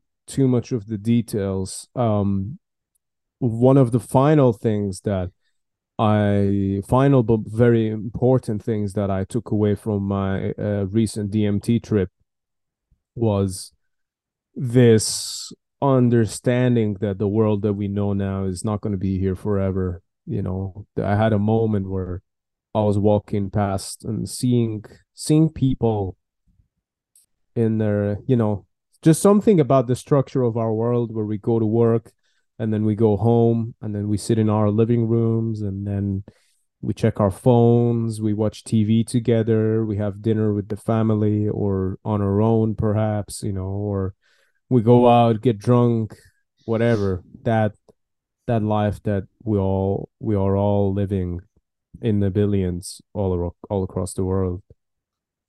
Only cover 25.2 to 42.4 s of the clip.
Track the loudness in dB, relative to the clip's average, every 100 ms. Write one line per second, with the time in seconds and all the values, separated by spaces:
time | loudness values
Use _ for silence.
25.2 | 0 2 2 2 -2 0 0 -2 -4 -8
26.2 | _ _ _ _ _ _ _ _ _ _
27.2 | _ _ _ -2 0 0 0 0 0 -2
28.2 | 0 0 0 -2 -8 _ _ _ 2 4
29.2 | 4 4 4 2 4 2 2 -4 0 0
30.2 | 0 -2 -2 -2 -2 -2 0 -2 -2 -4
31.2 | -6 -4 0 0 2 4 4 2 -4 _
32.2 | _ _ _ -8 -4 -2 0 2 2 2
33.2 | 2 4 4 2 -4 -8 -8 -6 -4 -2
34.2 | 0 2 2 2 2 2 2 2 2 0
35.2 | 0 0 -2 -4 -6 -6 -6 -4 -4 -4
36.2 | -8 -20 _ _ _ _ -8 -2 -2 2
37.2 | 0 2 2 4 6 4 2 -2 -4 -4
38.2 | -4 -2 -2 -6 -2 0 2 0 0 -2
39.2 | 0 0 2 0 0 0 -2 -4 -4 -4
40.2 | -2 0 0 -2 -4 -6 -2 0 2 2
41.2 | 0 0 -2 -2 -2 -2 -2 -6 -4 -2
42.2 | 0 2